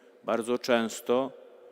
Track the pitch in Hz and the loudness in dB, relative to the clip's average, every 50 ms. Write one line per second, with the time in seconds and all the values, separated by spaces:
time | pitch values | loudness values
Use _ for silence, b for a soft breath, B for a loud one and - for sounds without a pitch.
0 | b b b b - - 107 113 113 117 123 120 - - 123 117 117 110 - - | b b b b -4 -2 -2 -2 0 -2 -2 -2 2 2 2 2 2 0 -4 -6
1 | - - 120 127 135 127 - - - - - - - - | -2 0 2 2 2 -2 -6 -12 -20 -20 -20 -20 -20 -20